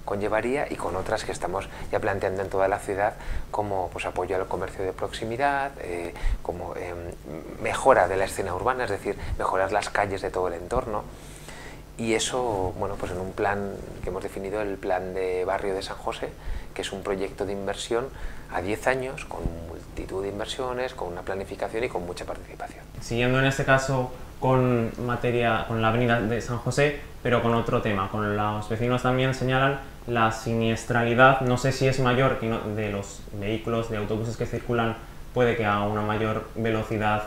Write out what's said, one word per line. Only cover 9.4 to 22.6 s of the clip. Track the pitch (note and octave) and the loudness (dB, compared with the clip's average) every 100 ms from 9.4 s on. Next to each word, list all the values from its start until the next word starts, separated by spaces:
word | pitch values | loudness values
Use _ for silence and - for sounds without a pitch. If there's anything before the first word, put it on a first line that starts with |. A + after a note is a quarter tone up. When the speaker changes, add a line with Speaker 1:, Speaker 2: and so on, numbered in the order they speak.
| G2+ F#2 F#2+ | 2 2 2
Speaker 1:
las | G#2 - | 2 0
calles | - G2+ F#2+ | 0 0 0
de | F#2+ | -2
todo | F#2 F2+ | 0 -2
el | |
entorno. | E2+ F2+ B2 A#2+ G#2 - - - - - - - - - - | -2 -2 -2 0 -4 -6 -12 -14 -14 -14 -12 -12 -14 -14 -4
Y | A2+ | 2
eso, | A2 - C3 B2 G2+ F#2 F#2 | 2 2 0 0 0 0 -2
bueno, | G2 | -4
pues | G2+ G2 | -4 -4
en | F2+ | -4
un | F#2+ | -6
plan | F#2 G2+ G2+ G2+ F#2+ - - | 0 0 2 -2 -6 -10 -6
que | - | -6
hemos | F#2+ | -4
definido, | G2 - F#2+ G#2 | -6 -6 -4 -4
el | G#2 F#2+ | -4 -4
Plan | G2 F#2 F#2 | 0 0 0
de | F#2 F#2 F#2 | -2 0 0
Barrio | F#2 G2 G2 | 0 0 0
de | F#2+ | -2
San | F#2+ G2+ | -4 -6
José, | A#2+ - C#3 - - - - | -6 -4 -8 -8 -6 -4 -6
que | - | -6
es | F#2+ | -6
un | G2 | -4
proyecto | F#2 F#2+ F#2+ - | -4 -2 -4 -4
de | G2 | -4
inversión | G2+ G2 G2+ - A#2 C3+ - - - - | -2 -4 -4 -2 -2 -2 -6 -8 -8 -6
a | F2 | -4
diez | F2+ A2 B2+ | -2 0 0
años, | C3 B2+ - - | 0 -2 -8 -10
con | E2+ E2+ E2 E2+ | -6 -6 -6 -10
multitud | E2+ - - E2 F#2 | -10 -10 -10 -6 -4
de | G2 | -4
inversiones, | G2+ A2 - B2+ B2 B2+ | -4 -6 -4 -4 -2 -4
con | - F2+ | -4 -6
una | F2 | -6
planificación | F2+ G2 F#2+ G2 G2+ A2 | -4 -4 -6 -4 -4 -2
y | B2 | -2
con | F2+ F2 | -2 -6
mucha | F2 | -8
participación. | - - - - | -8 -8 -10 -12